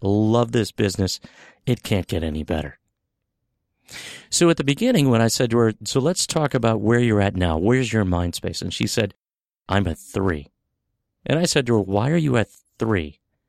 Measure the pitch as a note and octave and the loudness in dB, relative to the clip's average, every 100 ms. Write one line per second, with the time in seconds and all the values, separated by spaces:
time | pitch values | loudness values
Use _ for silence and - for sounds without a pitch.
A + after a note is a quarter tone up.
0 | G2 G#2 G#2+ A#2 A#2 A#2+ G2+ - G#2 - | -2 2 2 2 2 -2 -2 -2 -2 0
1 | F#2+ - - - - _ - A#2+ - G2+ | -4 -4 -14 -20 -20 _ -4 -4 -2 -2
2 | E2 F2+ D#2+ D2+ D2+ D#2+ D2 - _ _ | -2 -4 -4 -6 -4 -4 -6 -12 _ _
3 | _ _ _ _ _ _ _ _ - - | _ _ _ _ _ _ _ _ -20 -20
4 | - - - - E3+ E3 C#3 C#3+ A#3+ B3+ | -18 -18 -6 2 4 4 0 0 2 2
5 | C#3 A2+ A2+ - B2+ A#2+ A2+ G#2+ G#2+ C3+ | 4 4 2 2 0 2 2 0 -4 -2
6 | C3+ F3+ - E3 D3+ C3+ A2+ A2 G#2+ A#2+ | 0 -2 -2 -2 0 0 0 0 2 2
7 | A#2+ G#2 G2 - F2 D#2 G2 C3 A#2+ A2 | 4 2 2 0 0 0 2 2 0 0
8 | F#2+ F2 F2 - F2+ - F#2+ - G#2+ - | 0 0 -2 -4 -8 -8 -8 -4 -4 -2
9 | G2+ - _ _ _ _ - F#2+ F2 D#2 | -4 -6 _ _ _ _ -2 -2 0 -4
10 | - G#2 F#2+ D#2 C#2+ _ _ _ _ _ | -6 -2 -2 -2 -8 _ _ _ _ _
11 | _ _ - D3 F3 D3+ A#2+ A2+ F#2+ G2 | _ _ -4 -2 0 0 2 0 2 0
12 | B2+ E3+ D3+ A#2+ G2+ - _ - A2+ G2+ | 0 0 0 0 -2 -8 _ -6 -2 -2
13 | D2+ - _ _ | -4 -12 _ _